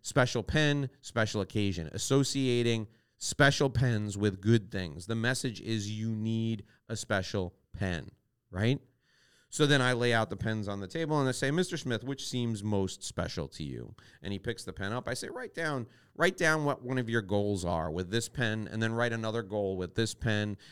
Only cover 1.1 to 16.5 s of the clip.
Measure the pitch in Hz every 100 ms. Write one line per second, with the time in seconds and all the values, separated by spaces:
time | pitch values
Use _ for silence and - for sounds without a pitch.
1.1 | 117 107 107 95 107 101 90 78 - -
2.1 | 135 135 139 131 120 117 113 107 _ _
3.1 | _ - - 143 - 139 113 127 110 104
4.1 | 98 104 95 101 117 92 98 87 76 90
5.1 | 113 117 131 131 101 - 113 101 107 110
6.1 | 110 110 113 113 107 - _ - 110 -
7.1 | 101 92 101 90 - _ - 95 85 -
8.1 | - _ _ _ 90 113 135 - _ _
9.1 | _ _ _ _ - 147 143 123 120 120
10.1 | 117 110 98 107 110 101 101 95 165 156
11.1 | 151 131 123 135 160 180 156 131 110 127
12.1 | 135 - 127 117 107 104 101 95 - -
13.1 | - 85 - 71 - 73 60 58 - -
14.1 | - 98 98 117 110 - 90 98 120 123
15.1 | 127 - 247 240 - 160 139 117 - _
16.1 | - 175 - 165